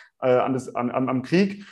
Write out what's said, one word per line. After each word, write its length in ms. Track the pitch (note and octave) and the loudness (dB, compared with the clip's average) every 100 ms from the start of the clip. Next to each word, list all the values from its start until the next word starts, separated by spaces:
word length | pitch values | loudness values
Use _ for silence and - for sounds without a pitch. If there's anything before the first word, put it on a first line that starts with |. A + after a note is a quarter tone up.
| - _ | -20 _
äh, 80 | C3 | 2
an 240 | B2+ A2+ | 2 2
des-, 200 | B2+ - | -2 -4
an, 160 | A2+ A#2+ | -4 -4
an, 200 | C3 B2+ | -2 -2
am 120 | B2+ | -2
Krieg. 440 | B2 F3 G3+ G3+ - | 0 2 2 -2 -16